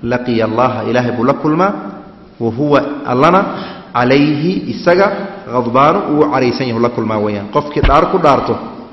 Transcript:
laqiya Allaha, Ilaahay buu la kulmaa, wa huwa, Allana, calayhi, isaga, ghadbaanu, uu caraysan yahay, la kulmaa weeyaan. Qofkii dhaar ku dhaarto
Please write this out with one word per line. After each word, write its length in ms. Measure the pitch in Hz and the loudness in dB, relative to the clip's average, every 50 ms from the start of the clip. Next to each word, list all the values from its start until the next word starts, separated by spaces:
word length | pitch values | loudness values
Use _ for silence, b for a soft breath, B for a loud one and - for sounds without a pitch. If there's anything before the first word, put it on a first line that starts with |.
| - | -2
laqiya 420 | 117 - 127 - - 120 113 110 | -2 -2 -2 0 0 0 0 0
Allaha, 380 | 107 110 113 123 127 113 - 110 107 | 0 2 2 0 0 0 -2 -4 -2
Ilaahay 220 | 113 123 123 120 107 | 0 0 0 0 -2
buu 80 | 110 113 | 0 0
la 100 | 131 139 | 0 0
kulmaa, 400 | - - 147 156 165 185 196 196 196 - - - - - - - - - - - - | 0 0 -2 0 2 0 0 -2 -4 -10 -12 -14 -14 -18 -20 -20 -20 -20 -20 -12 -4
wa 100 | 117 113 | -4 -4
huwa, 300 | 110 117 147 147 143 135 - - 294 - - | -2 -2 0 2 2 2 2 0 -6 -8 -6
Allana, 360 | - 123 127 139 165 175 190 196 - B B B B B B B B - | -4 0 2 4 4 4 4 0 0 B B B B B B B B -2
calayhi, 760 | 120 123 123 135 143 143 151 151 143 151 170 185 - - 123 117 | 0 2 4 4 4 4 2 2 0 0 0 -2 -2 -4 -6 -8
isaga, 340 | - - 175 175 180 196 202 - - - - - - - - | -2 2 2 4 4 4 2 0 -4 -8 -10 -10 -14 -12 -4
ghadbaanu, 520 | 117 123 120 117 113 131 139 151 165 196 - - 151 147 | -2 -2 -2 0 2 4 4 4 2 0 -2 0 2 2
uu 140 | 147 147 | 2 2
caraysan 360 | 131 131 127 123 117 - 139 123 | 2 0 0 0 0 -2 -2 -4
yahay, 140 | 117 113 | 0 0
la 80 | 120 120 | 0 0
kulmaa 300 | 120 - 113 107 110 107 | 0 -2 -4 -2 -2 0
weeyaan. 280 | 104 104 104 101 101 104 - | 0 -2 -2 -4 -6 -2 -2
Qofkii 280 | 147 147 - - 151 | -2 -2 -2 -2 0
dhaar 280 | 135 131 135 151 170 - | 2 4 4 4 4 2
ku 60 | - 185 | 0 2
dhaarto 380 | 165 151 135 - - - 117 - - - - - - - | 4 4 4 4 2 -2 -4 -4 -6 -12 -14 -14 -18 -18